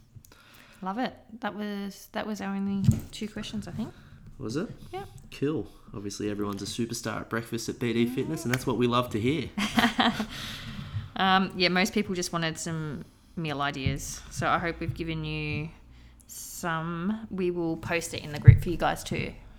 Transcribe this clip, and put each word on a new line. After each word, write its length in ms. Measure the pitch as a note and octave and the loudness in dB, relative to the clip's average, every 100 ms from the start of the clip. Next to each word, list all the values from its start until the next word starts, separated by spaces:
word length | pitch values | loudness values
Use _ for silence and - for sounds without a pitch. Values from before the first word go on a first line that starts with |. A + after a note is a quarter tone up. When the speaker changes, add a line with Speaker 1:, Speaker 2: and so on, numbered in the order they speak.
| - - - - - - - - | -20 -20 -20 -20 -20 -20 -20 -10
Speaker 1:
Love 180 | F#3 G3+ B3 | -6 -2 -2
it. 60 | - - A3+ | -4 -18 -8
That 120 | G#3+ F#3+ | -6 -4
was, 520 | G#3 G3+ G3+ - - | -6 -4 -6 -10 -8
that 120 | G#3 G#3 | -4 -4
was 160 | G3+ | -4
our 120 | G3 G3 | -2 -2
only 320 | G3 G3 G3 - - | 0 2 4 2 0
two 160 | - G#3+ | -8 -8
questions, 400 | G#3+ G#3 G#3+ F#3+ | -8 -8 -6 -6
I 40 | |
think. 200 | C#3+ C4+ - - - - - | -6 -6 -8 -20 -20 -16 -8
Speaker 2:
Was 180 | A2+ C#3 | -4 -2
it? 140 | A3+ - - | -4 -6 -12
Speaker 1:
Yep. 140 | F#4 G4+ - - - | -10 -10 -14 -14 -2
Speaker 2:
Cool. 280 | C#3 D3+ F#2+ - - | -2 0 -4 -10 -14
Obviously, 360 | A2+ G2+ - G#2 | -8 -8 -4 -2
everyone's 340 | G#2 G2+ G2 | -2 -2 -4
a 20 | G2 | -4
superstar 520 | - A#2 A#2+ A2+ G#2+ | -2 -2 -2 -4 -4
at 80 | - | -2
breakfast 400 | A#2 A#2 A#2 - | -4 -2 -4 -4
at 80 | - | -2
B 140 | A#2+ | 0
D 100 | A2+ | 4
Speaker 1:
Yeah. 120 | A#2 C3 | 4 2
Speaker 2:
Fitness, 300 | C3 D#3 A#2+ | -2 -2 0
and 80 | |
that's 120 | B2+ - | 0 0
what 120 | A2 | 2
we 100 | B2 | 4
love 220 | A#2+ B2 | 4 2
to 80 | A2 | 2
hear. 300 | A#2+ D#3 G2 - | 2 0 -2 -2
Speaker 1:
<laughs> 20 | G#3 - A3 - A#3 - A3 - - - - - - - - - | -2 2 2 4 2 2 -4 -6 -8 -8 -10 -10 -6 -6 -6 2
Um, 340 | F#3+ F#3+ F#3 F3+ | 6 6 4 4
yeah, 140 | F3 | 4
most 240 | F3+ F#3+ | 6 4
people 220 | G#3+ G3+ F3+ | 2 0 0
just 160 | E3+ | -2
wanted 240 | E3+ D#3+ D#3+ | 0 -2 -2
some 480 | E3+ D#3+ D#3 - - - - - | -4 -4 -4 -6 -10 -16 -14 -6
meal 260 | D#3+ C#3+ | -2 0
ideas, 600 | C#3+ C#3 C3+ C#3+ - - - | 0 0 0 0 -4 -10 -10
so 160 | - D#3+ | -2 2
I 100 | D#3+ | 2
hope 220 | E3+ D#3+ | 2 -2
we've 140 | E3 | -4
given 300 | - E3 D#3+ | -4 -4 -2
you 460 | D#3 D#3 D3+ D3 D#3+ - - - - - - | -2 -2 -2 -4 -6 -10 -20 -20 -20 -20 -18
some. 1040 | - - - F3 D#3+ D#3+ E3+ F#3 A3 A3 | -16 -14 -6 -2 -2 -2 -2 -2 -2 -4
We 220 | F#3 F3+ | -2 0
will 260 | F3 E3 D#3+ | 0 0 -2
post 360 | E3 E3+ E3 - | 0 -2 -2 -6
it 80 | |
in 80 | D#3 | -6
the 80 | D3 | 6
group 240 | C#3 - | 12 12
for 60 | F3+ | 10
you 80 | - | 2
guys 260 | D3 E3 | 2 2
too. 300 | - E2 C#2 - - | -2 -4 -4 -8 -16